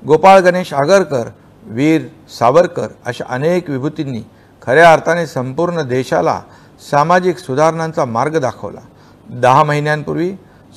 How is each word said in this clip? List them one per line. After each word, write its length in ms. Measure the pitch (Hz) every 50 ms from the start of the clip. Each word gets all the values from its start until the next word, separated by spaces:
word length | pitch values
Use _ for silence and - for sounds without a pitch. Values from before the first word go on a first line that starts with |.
| -
गोपाळ 380 | 131 151 151 - 190 196 190
गणेश 320 | 180 180 175 180 180 - 156
आगरकर, 560 | 139 143 151 190 202 185 156 143 123 113 117 110 - _ _ _ _ -
वीर 360 | - 110 117 139 156 160 156 131 123 - - _ - - -
सावरकर 500 | 120 117 135 170 180 180 - 135 120 104 - _ _
अशा 180 | 123 120 - - -
अनेक 420 | 123 127 143 165 180 180 170 -
विभूतींनी 520 | 143 131 123 156 156 - 156 135 127 110 - - _ _ _ _ _ _ -
खऱ्या 300 | - 127 151 170 170 160
अर्थाने 340 | 147 - 165 165 175 170
संपूर्ण 560 | 143 - 139 123 131 131 151 170 175 175 165 151
देशाला 580 | 123 123 131 127 - 165 165 170 156 120 87 - - - - - _ _ _ - -
सामाजिक 480 | - 143 147 165 175 185 180 185 170 -
सुधारणांचा 680 | - - 131 135 156 160 160 165 165 160 156 170 151
मार्ग 340 | 123 113 117 131 156 156 160
दाखवला. 420 | 135 120 - - - 98 87 - - - _ _ _ _ _ _ _ -
दहा 340 | 123 123 120 123 131 143 156
महिन्यांपूर्वी 640 | 147 147 147 147 151 151 151 143 156 156 147 170 180 196 190 - _ _ _ _ _ -